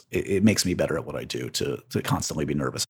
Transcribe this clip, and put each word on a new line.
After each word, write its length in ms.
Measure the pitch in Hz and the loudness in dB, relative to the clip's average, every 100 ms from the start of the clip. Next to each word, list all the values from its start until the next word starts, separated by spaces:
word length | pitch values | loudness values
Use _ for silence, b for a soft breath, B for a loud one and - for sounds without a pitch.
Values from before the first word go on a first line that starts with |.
| - | -2
it, 160 | - - | -2 0
it 160 | 95 | 4
makes 200 | 107 - | 6 4
me 100 | 90 | 2
better 220 | - 71 76 | 0 0 -2
at 80 | - | -4
what 100 | 67 | -8
I 80 | |
do 240 | 62 60 62 | -6 -6 -4
to, 280 | - 69 64 - | -2 -2 -4 -4
to 120 | - | -4
constantly 420 | - 90 - 78 | 0 0 0 -2
be 100 | 71 | 0
nervous. 300 | 73 64 - | 0 -2 -2